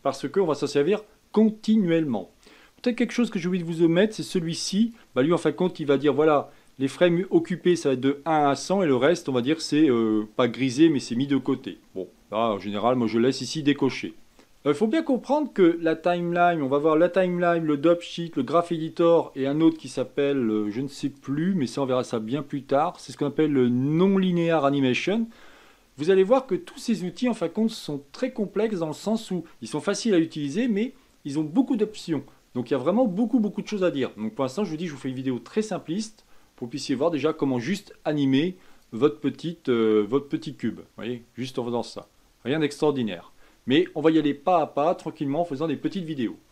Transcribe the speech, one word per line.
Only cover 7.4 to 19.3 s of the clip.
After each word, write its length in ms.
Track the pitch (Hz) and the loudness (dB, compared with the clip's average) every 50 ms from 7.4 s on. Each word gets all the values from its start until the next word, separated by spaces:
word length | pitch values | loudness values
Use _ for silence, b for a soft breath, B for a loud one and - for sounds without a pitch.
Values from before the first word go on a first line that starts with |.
| 165 - 180 - - 180 175 | 2 2 -6 0 2 2 2
ça 140 | 165 - 143 | 2 2 0
va 40 | 131 | 0
être 40 | 127 | 2
de 220 | 123 135 143 139 - | 0 0 -2 0 -2
un 240 | 165 156 151 147 | 0 2 2 4
à 80 | 139 139 | 2 2
cent, 260 | 127 - - 185 202 | 0 -2 -2 0 0
et 40 | 190 | 2
le 100 | 151 131 | 2 4
reste, 320 | 120 127 151 180 170 - | 4 4 4 2 2 -2
on 60 | - 131 | -2 -2
va 80 | 123 | 0
dire, 180 | 117 135 160 160 | 0 0 -2 -2
c'est, 300 | - - 151 151 160 143 | -2 0 4 4 4 4
euh, 340 | 120 117 113 110 110 107 107 107 _ | 4 4 2 2 2 0 -2 -2 _
pas 100 | - 123 | 0 0
grisé, 400 | 120 110 117 131 135 117 135 160 | 0 0 -2 -4 -2 4 4 4
mais 140 | 165 151 123 | 4 4 2
c'est 140 | - - 120 | -2 -4 -4
mis 120 | 117 139 | -2 0
de 80 | 139 143 | 0 0
côté. 440 | 131 131 - 135 131 - 98 85 - _ _ _ | 0 0 -2 -4 -4 -6 -14 -14 -14 _ _ _
Bon, 140 | 95 90 - _ _ _ _ | -12 -12 -12 _ _ _ _
là, 220 | 101 107 117 113 104 | -2 -2 0 0 -2
en 40 | |
général, 380 | 98 90 104 101 104 101 120 127 | -2 -4 -6 -6 -2 0 0 2
moi, 120 | 127 117 | 2 0
je 120 | 107 104 117 | 0 2 2
laisse 220 | 117 135 135 - | 2 2 0 -2
ici 220 | 131 123 - 160 143 | -8 -8 -8 -2 0
décoché. 500 | 143 139 143 139 131 - - - 87 - - - b b b b b _ _ _ | 0 0 2 0 -2 -2 -4 -10 -12 -12 -16 -20 b b b b b _ _ _
Il 80 | 143 147 | -2 0
faut 140 | 147 214 | 0 0
bien 160 | 220 269 320 320 | 0 0 -2 0
comprendre 480 | 302 262 233 - - 277 302 302 - | 0 -2 -2 0 -2 -2 -2 -2 -4
que 260 | - - 185 165 170 170 | 2 4 4 4 4 2
la 160 | 170 160 160 | -2 -2 -2
timeline, 640 | 160 - 180 175 175 175 170 170 175 175 175 175 160 | 0 -2 -2 -2 0 -2 -2 2 4 4 4 4 2
on 80 | 143 127 | 0 0
va 80 | 139 | 0
voir 180 | 147 147 160 156 | 2 2 2 4
la 140 | 156 170 175 | 4 2 2
timeline, 560 | 175 196 185 180 180 175 175 175 170 170 165 | 2 0 0 2 0 0 0 2 2 0 0
le 100 | 151 151 | 0 -2
dub 240 | 139 143 170 170 175 | 2 4 2 2 2
sheet, 320 | - - - - 170 165 - | -2 -12 -10 -10 -10 -6 -4
le 60 | 151 123 | -4 -2
graph 280 | - 143 170 170 - | 2 2 0 0 0
editor 600 | 170 160 156 156 - - 170 170 170 160 131 - | -4 -6 -6 -8 -2 2 4 6 6 4 2 0